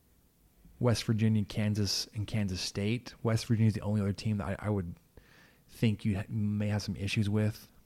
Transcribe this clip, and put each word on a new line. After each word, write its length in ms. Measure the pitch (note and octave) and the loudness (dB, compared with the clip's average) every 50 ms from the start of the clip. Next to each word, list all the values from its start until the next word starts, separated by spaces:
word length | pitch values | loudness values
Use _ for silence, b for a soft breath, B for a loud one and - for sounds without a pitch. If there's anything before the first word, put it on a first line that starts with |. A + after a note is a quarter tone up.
| _ _ _ _ _ _ _ _ _ _ _ _ - - - - B2 | _ _ _ _ _ _ _ _ _ _ _ _ -20 -18 -6 0 2
West 220 | B2 A2 - - | 2 2 2 2
Virginia, 380 | - A2+ G#2 A2+ A2 A2 G#2+ G2 | 0 2 4 4 4 4 2 0
Kansas, 640 | - - G#2+ G#2 G#2+ G#2 G#2+ G2+ F#2+ - - - - - | 0 -2 -2 0 0 2 0 0 0 0 -4 -6 -6 -6
and 140 | A2 G2 | -8 -6
Kansas 340 | - - A2 G2+ F#2+ F#2 F2 | -4 -2 -2 -2 -2 -2 -4
State. 520 | - - - G2+ G2+ G#2+ A#2 - - - - - - | -6 -6 -4 -2 -2 -2 -2 -2 -6 -12 -14 -4 -2
West 220 | A2+ A2+ A2 - | 0 0 0 2
Virginia 200 | - A#2 G#2+ A2+ A2 | 2 4 6 6 4
is 40 | G2 | 4
the 80 | - | 2
only 200 | - G#2 G#2+ G#2+ | -2 0 0 0
other 120 | G2 G2+ G2 | 2 0 -2
team 240 | - - A2 G#2+ | -2 -2 -2 -2
that 80 | G2+ D#2+ | -2 -2
I, 200 | - F#2+ - - | -4 -6 -4 -2
I 20 | G#2+ | -2
would 240 | G#2+ G2 F2 E2+ - - _ _ - b b b b b b b b b b b | -2 0 -2 -4 -8 -12 _ _ -20 b b b b b b b b b b b
think 360 | - - B2 A2+ G#2 - - | -4 2 2 2 2 2 0
you 120 | A2 F#2+ | 0 0
ha-, 60 | G2 G2+ - | 0 -2 -4
may 380 | A#2 A2 G#2 G#2 G#2 G#2 G#2 | -2 -2 0 0 0 0 0
have 140 | G#2 G#2 G#2 - | 0 0 -2 -2
some 120 | - F#2 | -4 -6
issues 320 | - G2+ G2+ - A2+ G#2 G2+ | -4 -4 -2 0 0 0 2
with. 380 | G#2 G#2+ G#2+ G#2+ - - - - - - - | 2 2 2 0 -2 -4 -14 -20 -20 -20 -20